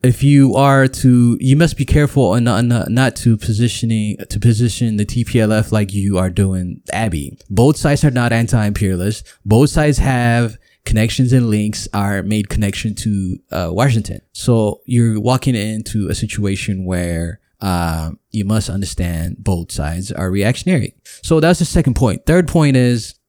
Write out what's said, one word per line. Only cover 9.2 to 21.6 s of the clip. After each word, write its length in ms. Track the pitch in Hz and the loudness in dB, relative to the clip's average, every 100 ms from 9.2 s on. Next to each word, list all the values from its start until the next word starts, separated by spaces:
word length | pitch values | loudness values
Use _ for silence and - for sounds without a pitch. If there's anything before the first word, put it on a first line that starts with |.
| - _ - | -12 _ 2
Both 240 | 107 147 | 4 4
sides 280 | - 151 135 | 2 0 2
have 600 | 147 127 120 117 120 110 _ _ | 0 2 2 2 0 -6 _ _
connections 480 | - 110 113 - 127 | -2 0 0 0 2
and 160 | 131 120 | 2 2
links 380 | 107 107 107 - | 0 -2 -4 -6
are 300 | 101 101 98 | -4 -2 -2
made 240 | 90 107 101 | -2 -2 -2
connection 480 | - 104 - 113 101 | -2 -2 -2 -6 -4
to, 420 | 113 101 92 98 _ | -4 -2 -2 -6 _
uh, 160 | - 85 | -6 -4
Washington. 500 | 87 135 113 - - _ | 0 2 0 -2 -10 _
So 480 | - - 117 107 - | -6 0 2 2 -4
you're 360 | - 120 117 107 | -2 0 2 0
walking 340 | 113 123 - | 0 0 0
into 540 | 120 107 110 - 107 92 | -2 -2 -6 -6 -4 -4
a 60 | |
situation 680 | - 107 - 101 98 - 95 | -4 -6 -4 -4 -4 -4 -6
where, 560 | 92 90 87 85 85 - _ _ | -4 -4 -2 -4 -6 -8 _ _
uh, 500 | 98 90 85 80 80 - _ | -2 -2 -2 -2 -6 -10 _
you 120 | 110 | -6
must 240 | 98 110 104 | -2 -2 -2
understand 680 | 95 98 - 87 82 87 92 | -4 -6 -4 -4 -2 -4 -4
both 320 | 101 90 85 | -4 -4 -4
sides 400 | - 76 85 98 | -6 -4 -4 -6
are 220 | - 92 | -6 -4
reactionary. 640 | 95 101 131 - 175 - _ - - | 0 0 -2 0 -2 -2 _ -20 -16
So 160 | - 160 | 0 2
that's 220 | 160 180 | 2 2